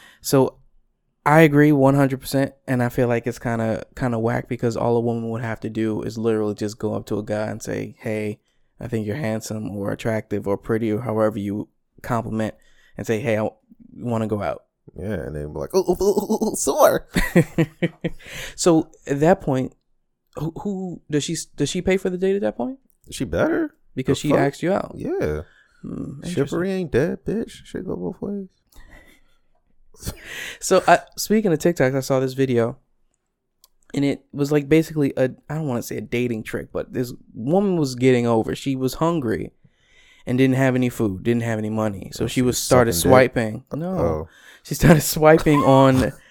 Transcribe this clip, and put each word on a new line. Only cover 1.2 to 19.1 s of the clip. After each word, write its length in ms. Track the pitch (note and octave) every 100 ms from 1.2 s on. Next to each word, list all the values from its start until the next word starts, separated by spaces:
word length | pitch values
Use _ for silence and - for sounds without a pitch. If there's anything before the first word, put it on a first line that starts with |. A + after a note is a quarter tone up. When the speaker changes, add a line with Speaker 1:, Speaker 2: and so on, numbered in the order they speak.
| -
Speaker 1:
I 160 | D#3
agree 300 | D#3+ C#3+ D3+
one 240 | D3 C3+ C#3
hundred 240 | C3+ C3
percent, 340 | - C#3 C#3 - -
and 140 | B2+
I 80 | A#2+
feel 180 | - A#2+
like 200 | A#2 A#2+
it's 120 | A2+
kinda, 460 | B2 A#2 A2+ A2 - -
kinda 220 | B2+ A2+
whack 320 | A2+ B2 -
because 260 | A#2+ A#2+ A2+
all 220 | A#2 A#2
a 40 |
woman 280 | A#2 A#2 A2+
would 120 | A2+
have 160 | A2+ G#2+
to 80 | A#2
do 320 | A2 A2 G#2+
is 160 | - A2+
literally 380 | A2+ A2 G#2 G#2
just 240 | G#2+ A2
go 160 | G#2+ G#2+
up 100 | -
to 120 | G#2+
a 40 |
guy 240 | G#2+ G#2+ G#2+
and 140 | G#2+
say, 340 | - G#2 G#2+ -
"Hey, 400 | A#2 G#2+ G#2+ G#2+ _ _ _ -
I 80 | A#2+
think 180 | A#2 G#2+
you're 100 | B2
handsome 540 | A2+ A2 - A2 G#2+
or 220 | G2+ G2+
attractive 560 | A2+ A#2+ A2 - G#2 G2
or 100 | G2
pretty," 340 | - A2 A2+
or 100 | G#2
however 360 | B2 A2 A2 G#2+
you 300 | G2+ G#2 - _ _ -
compliment, 540 | - A#2 A2+ A2 A2 - _ _ _ -
and 100 | G#2+
say, 120 | A2
"Hey, 140 | C#3+
I 100 | G#2+
w-, 120 | G#2+ - _ - -
wanna 340 | - A#2+ A2+ A2
go 140 | G#2
out." 220 | E2+ - _ _ - -
Speaker 2:
Yeah, 160 | F#2+
and 220 | F#2+ B1+ D3+
then 180 | D2
be 60 | D3
like, 100 | C#2+
"Oh, 100 | F#3+ F3
oh, 100 | F3+
oh, 280 | F#3+ G3+ G#3+
oh, 80 | A3
oh, 140 | A3 -
sore." 520 | - D4+ G3+ - - - - F3+
Speaker 1:
<laughs> 1200 | - - D#3 - E3 - E3 - - - - -
So 360 | F3+ D#3+ - _
at 120 | -